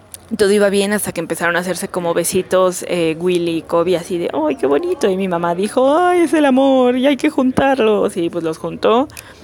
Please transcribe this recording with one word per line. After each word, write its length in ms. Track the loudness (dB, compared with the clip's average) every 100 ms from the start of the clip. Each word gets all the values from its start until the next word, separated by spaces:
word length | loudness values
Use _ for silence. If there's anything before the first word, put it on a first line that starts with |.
| -20 -20 -12 0
Todo 140 | 2
iba 180 | 4 2
bien 240 | 2 0
hasta 180 | -2 -4
que 80 | -6
empezaron 360 | -6 -2 0 0
a 40 |
hacerse 280 | -2 -6 -6
como 260 | -4 -2
besitos, 720 | -2 0 -2 0 2 2 0 -4
eh, 280 | -2 -2 -2
Willy 380 | -2 0 -2 -4
y 40 |
Kobe, 360 | -2 0 0 -2
así 200 | -2 -6
de, 120 | -4
"¡Ay, 220 | -2 -2 -2
qué 100 | 0
bonito!". 440 | 0 -2 -2 -2
Y 80 | 0
mi 100 | -2
mamá 260 | -2 -2
dijo, 440 | -2 -2 0 2 2
"¡Ay, 240 | 2 2
es 120 | 2
el 120 | 2 4
amor! 520 | 4 4 4 2 2
Y 100 | 0
hay 100 | 2
que 120 | 0
juntarlos". 840 | 0 0 2 2 2 2 2 0 -2
Y 120 | -4
pues 140 | -4
los 140 | -6 -6
juntó 500 | -8 -2 2 2 0 -8 -20 -20